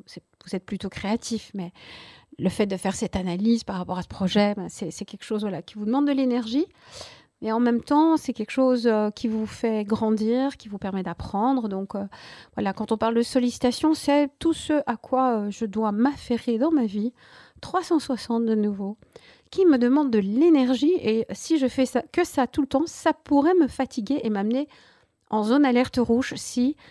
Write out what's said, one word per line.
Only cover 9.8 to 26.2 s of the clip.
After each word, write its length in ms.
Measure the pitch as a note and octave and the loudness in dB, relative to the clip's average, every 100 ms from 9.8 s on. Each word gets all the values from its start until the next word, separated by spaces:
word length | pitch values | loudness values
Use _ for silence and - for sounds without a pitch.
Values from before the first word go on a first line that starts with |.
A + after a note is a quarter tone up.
grandir, 720 | G3+ A3 A3 G#3+ A3 B3 C#4 - | -2 -2 0 0 0 0 -2 -6
qui 120 | G#3 | -14
vous 80 | G3+ | -10
permet 260 | G3 F#3+ | -6 -6
d'apprendre. 640 | F3+ F3 - G3+ A#3+ C4+ A3 | -6 -8 -6 -2 0 0 -2
Donc, 260 | F#3+ G3 | -6 -6
euh, 120 | G3+ G3 - - - - - | -8 -8 -12 -20 -20 -14 -4
voilà, 180 | G3 | -4
quand 180 | F#3+ G#3+ | -4 -4
on 60 | A3 | 0
parle 160 | A3+ | 2
de 80 | A#3 | 2
sollicitation, 720 | A#3+ C4 B3 - B3 A#3+ D#4 | 2 2 0 0 -2 2 2
c'est 380 | D4+ - C#4+ C#4+ _ | 2 2 2 2 _
tout 140 | E4 | -2
ce 280 | D#4+ - D4+ - | -2 0 0 0
à 80 | A3+ | -6
quoi, 400 | - C4 C4 A3 | -2 0 2 0
euh, 160 | G#3 | -2
je 140 | - A3 | -6 -6
dois 260 | G#3 A3 | -2 -2
m'affairer 680 | G3+ C4+ C#4 - A#3 - A3+ | 2 0 0 -4 -4 -2 0
dans 140 | D#4 | 2
ma 140 | D4+ A3 | 2 2
vie, 280 | G3+ A#3 _ - - - - | -2 -4 _ -20 -20 -20 -20
trois 220 | - F#4 | -4 -4
cent 160 | E4+ D#4+ | 2 0
soixante 460 | - A#3+ - A#3 A3+ | 0 -6 -2 -2 2
de 100 | G#3+ | 2
nouveau, 420 | G#3 G3 G3 G#3+ _ - - _ _ | 0 -2 -8 -10 _ -20 -20 _ _
qui 140 | F#4 F#4 | 4 6
me 120 | C4 | 6
demande 340 | A#3+ C#4+ C#4 | 6 4 4
de 80 | A3 | 2
l'énergie. 760 | G3 A#3 E4+ D4 B3+ B3 D4 F#4 | 2 4 6 6 4 2 2 2
Et 240 | - A3 - | 2 0 -2
si 260 | G3+ - D#4+ | -8 -2 2
je 80 | B3+ | 2
fais 180 | - C4 | 2 0
ça, 160 | A#3+ | 0
que 220 | - - | -2 -2
ça 240 | F4 - A#3+ | -2 0 0
tout 140 | D4+ | 0
le 60 | C#4 | 0
temps, 180 | C4+ E4 | 0 -2
ça 280 | - D#4+ | -2 -2
pourrait 400 | D#4 - C#4+ D4+ | -2 2 4 4
me 140 | F#4 C4+ | 4 2
fatiguer 540 | - B3+ - G3+ C#4+ | 0 -6 -6 -4 -2
et 60 | A3 | -2
m'amener 380 | G3+ G#3 B3+ D4 - _ _ _ _ - | -2 0 -2 -4 -12 _ _ _ _ -6
en 140 | G#3+ | -2
zone 220 | G#3+ C#4 C4+ | 2 4 6
alerte 320 | A#3+ B3+ B3 | 4 2 0
rouge 360 | A#3 A#3 | 2 2